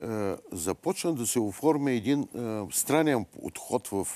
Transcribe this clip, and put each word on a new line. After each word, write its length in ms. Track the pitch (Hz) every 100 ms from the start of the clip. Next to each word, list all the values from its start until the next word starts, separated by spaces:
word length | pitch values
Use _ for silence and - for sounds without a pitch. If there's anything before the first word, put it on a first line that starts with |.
е, 320 | 117 110 101 87 -
започна 640 | 95 87 92 165 190 175
да 120 | 147 110
се 140 | 123
оформя 500 | 107 95 151 147 143
един, 320 | 123 107 143
е, 380 | - - 117 107 95
странен 540 | - - 147 151 127
подход 640 | 98 - - - - 123 -
в, 180 | 98 90